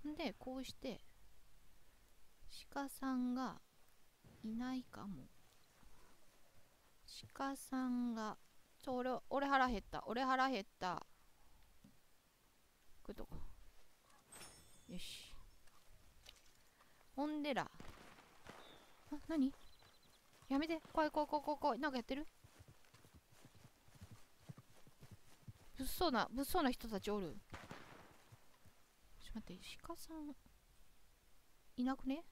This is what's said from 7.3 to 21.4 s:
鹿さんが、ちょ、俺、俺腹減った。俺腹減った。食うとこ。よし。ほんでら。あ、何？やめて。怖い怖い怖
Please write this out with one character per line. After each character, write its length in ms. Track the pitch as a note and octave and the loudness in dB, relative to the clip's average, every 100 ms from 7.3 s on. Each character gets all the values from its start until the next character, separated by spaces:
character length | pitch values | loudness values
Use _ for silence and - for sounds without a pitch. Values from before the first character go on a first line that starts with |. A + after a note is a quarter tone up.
鹿 220 | - C4+ C#4 | -2 0 0
さ 320 | - C4 B3+ | 0 2 4
ん 260 | B3 A#3+ | 6 4
が、 240 | A3+ G#3+ - - - - - | 2 0 -2 -10 -20 -20 -8
ち 80 | - | 0
ょ、 60 | B3 | 2
俺、 160 | B3+ B3+ - | 4 0 2
俺 180 | C4+ C#4 | 4 8
腹 200 | C4+ B3+ | 8 8
減 120 | G#3+ | 6
っ 20 | - | 0
た。 140 | D#3 - | -4 0
俺 160 | A3+ | 4
腹 260 | C4 C4 C4 | 6 8 8
減 120 | A#3+ | 6
っ 40 | G3 - | 0 -2
た。 260 | F#3 E3+ - - - - - - - - - - - - - - - - - _ - - - | 0 0 -4 -16 -20 -20 -20 -20 -20 -20 -20 -20 -20 -20 -20 -20 -20 -20 -20 _ -18 -10 -8
食 40 | |
う 40 | - | -6
と 100 | - | -4
こ。 100 | - - - - - - - - - - - - - - - - | -2 -2 -4 -14 -16 -18 -18 -20 -20 -18 -16 -14 -16 -20 -20 -8
よ 100 | F#3 | -4
し。 340 | - - - - - - - - - - - - - - - - - - - - - - | -4 -6 -10 -10 -10 -14 -16 -16 -18 -18 -18 -18 -18 -18 -20 -20 -20 -20 -20 -20 -10 0
ほ 120 | D4 | 2
ん 140 | D4+ | 2
で 100 | D4 | 2
ら。 100 | A3+ | 2
あ、 1500 | D#3 - - - - - - - - - - - - - - D4 - | 0 -6 -12 -12 -16 -18 -20 -18 -16 -14 -16 -18 -20 -20 -8 -8 0
何？ 260 | D#4+ C4 - - - - - - - - - - | 4 4 2 -16 -18 -20 -20 -20 -20 -20 -20 2
や 100 | C#4 | 4
め 80 | D#4+ | 4
て。 140 | E4 - | 0 2
怖 140 | - D4+ | 4 6
い 60 | |
怖 140 | D#4 D4 | 6 4
い 20 | |
怖 140 | D4 | 2